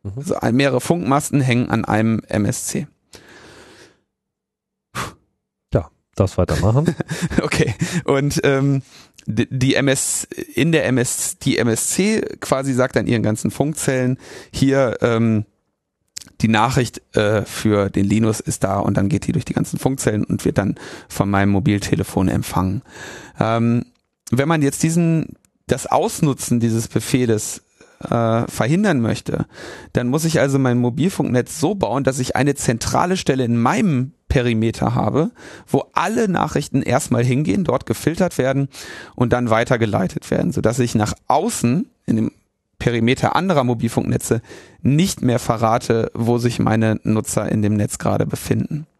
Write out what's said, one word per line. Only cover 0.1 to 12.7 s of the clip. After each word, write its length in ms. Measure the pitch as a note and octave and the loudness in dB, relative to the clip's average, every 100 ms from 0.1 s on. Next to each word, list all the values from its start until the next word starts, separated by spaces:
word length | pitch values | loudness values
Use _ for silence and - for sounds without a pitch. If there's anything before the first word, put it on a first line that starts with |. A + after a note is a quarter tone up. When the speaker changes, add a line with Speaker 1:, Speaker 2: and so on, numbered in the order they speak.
| G#2+ | -10
Speaker 2:
Also 200 | D#3+ - | -6 -2
ein, 200 | A#2 A#2+ | 0 2
mehrere 240 | C#3 B2+ | 2 0
Funkmasten 600 | - E3+ B2 C#3 - D3 | 0 0 2 0 0 0
hängen 260 | C3 A#2+ - | 2 2 0
an 160 | A#2 | -2
einem 380 | - G#2+ A2 A2 - | 0 0 2 0 -2
M 200 | G#2 G#2 | -2 0
S 220 | B2 - | -2 -6
C. 180 | - D3 _ _ - - - - - - - - _ _ _ _ _ _ _ _ _ _ - - - _ _ _ _ _ | -6 -8 _ _ -20 -20 -20 -20 -20 -20 -20 -20 _ _ _ _ _ _ _ _ _ _ -10 -10 -12 _ _ _ _ _
Speaker 1:
Ja, 160 | - - _ _ | -4 -4 _ _
darfst 240 | - F#2+ - | -2 0 2
weitermachen. 560 | F2+ D2+ F#2 B2 E3+ - - D#3+ | 0 2 2 2 2 -2 -6 -4
Speaker 2:
<laughs> 240 | - - | -2 0
Okay. 320 | - - C3 G#2 F3 F3 | 0 0 0 0 -2 -2
Und, 360 | - C#3 C#3+ C3+ | 0 0 2 0
ähm, 360 | C#3 C3+ C#3 C3+ - - - - - | 2 2 2 0 -4 -20 -20 -14 -6
die, 200 | A2 A#2 | -2 -2
die 240 | C3+ C3 | 0 2
M 140 | - C#3 | 2 2
S, 380 | C3+ - - - - - | 0 -2 -6 -8 -12 -8
in 180 | - D3+ | 0 2
der 140 | D#3+ G2+ | 2 2
M 100 | B2+ | 0
S, 400 | B2+ - - - | 0 -4 -6 -4
die 200 | C#3 - | -2 0
M 100 | A#2+ | 0
S 220 | A2 - | 0 -2
C 320 | - G3 A3 - - | 0 2 0 -4 -10
quasi 320 | - C3+ C3+ | -4 -2 0